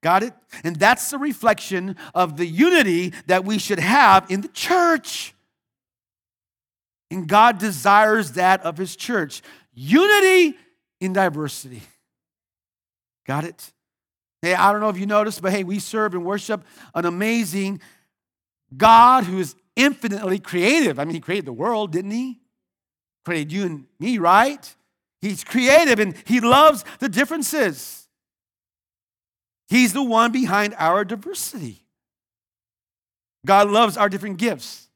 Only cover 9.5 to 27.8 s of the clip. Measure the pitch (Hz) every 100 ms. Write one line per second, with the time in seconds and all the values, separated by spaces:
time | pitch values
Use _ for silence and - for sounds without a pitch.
9.5 | - _ 120 135 247 392 415 381 370 330
10.5 | - _ _ _ _ 185 190 190 151 151
11.5 | - 131 123 - _ _ _ _ _ _
12.5 | _ _ _ _ _ _ _ - 139 165
13.5 | 170 - _ _ _ _ _ _ _ 170
14.5 | 180 190 208 214 185 196 208 214 208 185
15.5 | 202 185 196 - 220 214 180 175 202 -
16.5 | 208 _ _ - - 170 175 214 233 202
17.5 | 185 190 196 - _ _ _ _ _ _
18.5 | _ _ 131 220 226 240 262 185 185 165
19.5 | - _ - 269 - 233 202 202 190 -
20.5 | 180 185 311 247 139 147 165 - 196 143
21.5 | 120 190 226 202 165 196 226 262 247 _
22.5 | _ _ _ _ _ _ _ - 170 151
23.5 | 180 190 151 131 _ 226 233 170 190 262
24.5 | 285 - _ _ _ _ _ 202 190 -
25.5 | 240 247 294 330 226 208 160 - 240 233
26.5 | 262 311 262 - - 262 185 277 330 269
27.5 | 311 214 135